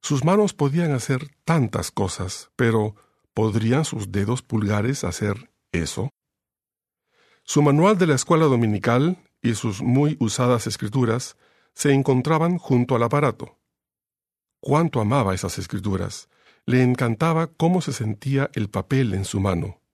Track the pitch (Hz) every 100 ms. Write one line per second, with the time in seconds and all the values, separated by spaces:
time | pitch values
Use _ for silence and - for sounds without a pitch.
0 | - 143 147 202 208 - 143 156 170 135
1 | - 131 147 _ - 165 117 - - -
2 | 95 - 92 - - - 117 113 107 104
3 | _ _ _ - 110 107 110 131 156 -
4 | 98 98 101 123 - 113 104 104 113 139
5 | - 85 104 98 - _ _ 85 80 -
6 | 117 _ _ _ _ _ _ _ _ _
7 | _ _ _ _ - 147 147 147 185 208
8 | 175 135 - 165 160 123 113 104 - 123
9 | 151 185 _ _ 120 110 110 101 92 127
10 | 147 156 113 - 123 120 117 107 110 127
11 | 120 113 - - _ _ _ - 147 139
12 | 135 127 131 160 170 175 - 127 120 127
13 | 117 143 143 - - _ _ _ _ _
14 | _ _ _ _ _ _ - 147 165 127
15 | 104 139 101 95 95 - 92 101 95 95
16 | 98 - - _ _ _ - 127 127 123
17 | 123 113 165 160 165 _ 165 185 151 131
18 | 110 104 135 135 143 - 104 - 87 135
19 | 123 95 95 101 98 90 98 - _